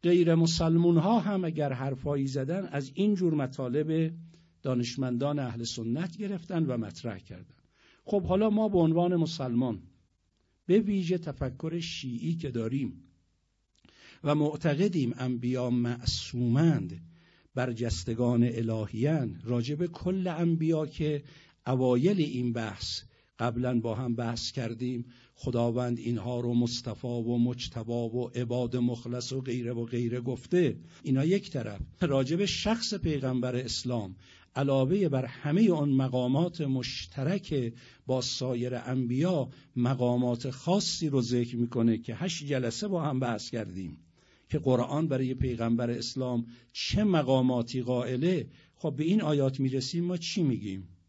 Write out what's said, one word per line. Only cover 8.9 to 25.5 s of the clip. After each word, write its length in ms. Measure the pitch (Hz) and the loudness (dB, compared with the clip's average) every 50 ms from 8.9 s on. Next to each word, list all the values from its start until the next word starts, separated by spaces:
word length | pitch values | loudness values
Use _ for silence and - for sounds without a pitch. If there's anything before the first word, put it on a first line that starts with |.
| 160 175 175 180 180 | 4 4 4 4 4
مسلمان، 680 | 170 165 - - - 135 127 117 120 131 123 110 - - - _ _ _ _ _ _ _ _ _ _ _ _ _ _ _ | 2 2 0 -2 -6 -4 0 2 2 2 2 -2 -6 -10 -18 _ _ _ _ _ _ _ _ _ _ _ _ _ _ _
به 120 | - 180 220 | 4 4 4
ویژه 400 | 202 202 202 190 180 160 185 170 | 4 2 0 0 0 0 -2 -2
تفکر 640 | 170 160 135 - 139 131 131 - - 160 165 170 | -2 -8 -6 -4 -6 -6 -4 -6 -6 -6 -4 -4
شیعی 540 | 170 - - - 139 127 120 117 - 160 170 | -6 -6 -8 -8 -8 -6 -6 -4 -2 -4 -4
که 160 | 165 - 139 | -2 -4 -4
داریم 500 | 117 117 113 113 127 143 131 98 82 - - - _ _ _ _ _ _ _ _ _ _ _ _ _ _ _ - _ - - - - _ - | -4 -2 -2 -2 -2 -2 -2 -4 -6 -10 -20 -20 _ _ _ _ _ _ _ _ _ _ _ _ _ _ _ -20 _ -20 -20 -20 -20 _ -2
و 100 | 147 147 | 0 2
معتقدیم 800 | 151 147 147 151 - - 165 143 147 190 208 175 165 131 117 123 - | 2 2 0 -2 -2 -2 0 2 2 2 2 2 2 0 0 -2 -2
انبیا 520 | 127 123 127 120 120 120 127 127 123 120 | -2 -2 -2 -2 -2 -2 0 0 0 2
معصومند، 1300 | 123 123 120 120 120 120 120 - - - - - - 120 123 120 117 139 165 165 147 110 95 - - - - - - _ _ _ _ _ _ _ _ | 2 2 2 0 -2 -2 -4 -4 -4 -4 -8 -6 -4 -2 2 2 4 6 6 4 4 2 -2 -4 -8 -12 -16 -20 -20 _ _ _ _ _ _ _ _
برجستگان 920 | 127 123 127 117 110 120 113 - - - 117 113 113 120 123 123 117 120 | -4 -2 -2 -2 -2 -2 -2 -2 -4 -4 -4 -2 0 2 2 4 4 4
الهیان، 960 | 120 113 110 113 113 113 110 107 101 - 107 123 143 160 151 127 - - - - | 4 2 -2 -2 -2 -2 -2 -4 -4 -2 0 0 2 2 0 0 -4 -6 -8 -4
راجع 300 | 113 123 120 113 131 147 | -2 -2 -2 0 -2 -2
به 140 | 147 175 170 | -2 -4 -4
کل 380 | 170 - - 180 190 190 180 | -4 -6 -4 -2 -2 0 -2
انبیا 600 | 185 160 165 175 170 165 165 160 160 165 156 156 | -2 -2 0 2 2 2 2 2 2 2 0 0
که 360 | 156 156 - 156 151 147 143 135 - - - - - _ _ _ | -4 -4 -2 -2 -2 -2 -2 -6 -12 -20 -20 -20 -20 _ _ _
اوایل 540 | 123 135 127 127 127 123 123 139 190 208 185 | -2 2 4 4 4 4 4 4 4 4 2
این 320 | 151 139 127 123 123 123 | 0 0 0 -2 -2 -2
بحث 500 | 113 120 110 110 95 - - - - - - - _ _ _ _ _ - | -2 -2 -4 -6 -8 -8 -10 -10 -10 -10 -12 -16 _ _ _ _ _ -4
قبلاً 420 | 117 123 117 120 123 127 127 117 | -4 -2 -2 0 -2 0 0 0
با 140 | 113 117 110 | 0 0 -2
هم 200 | 104 107 120 117 | -2 -2 -2 -2
بحث 380 | 117 120 113 117 113 - - | -2 -2 -4 -4 -4 -6 -6
کردیم، 520 | - 139 120 110 113 113 123 123 127 120 120 - - - - _ _ | -6 -6 -6 -6 -6 -4 -4 -4 -4 -6 -8 -10 -16 -20 -20 _ _
خداوند 640 | _ - 135 | _ -6 -2